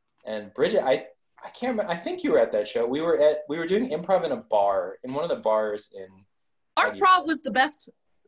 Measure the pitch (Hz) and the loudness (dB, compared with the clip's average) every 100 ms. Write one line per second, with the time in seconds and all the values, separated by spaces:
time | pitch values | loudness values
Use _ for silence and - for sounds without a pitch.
0 | _ _ - 110 101 - 147 214 131 143 | _ _ -10 -10 -8 -2 0 2 2 0
1 | - - _ _ - - 247 220 202 170 | -2 -20 _ _ -20 -8 -4 -4 -4 -6
2 | - 359 - 151 113 107 104 120 117 139 | -6 -4 2 4 4 0 -2 -2 -2 0
3 | 165 151 202 - - 160 165 202 254 156 | 0 4 4 2 -2 -6 -2 -2 0 -4
4 | 175 185 165 120 - 107 101 98 92 - | 0 0 0 -4 0 2 4 2 -2 -8
5 | 127 139 170 123 110 107 107 104 - 98 | -8 -6 -4 -2 0 0 0 -4 -10 -16
6 | 95 95 _ _ _ _ _ - 403 - | -18 -20 _ _ _ _ _ -2 -2 2
7 | 381 370 311 320 311 226 269 - - _ | 4 4 2 -4 -2 0 0 -2 -18 _
8 | _ _ | _ _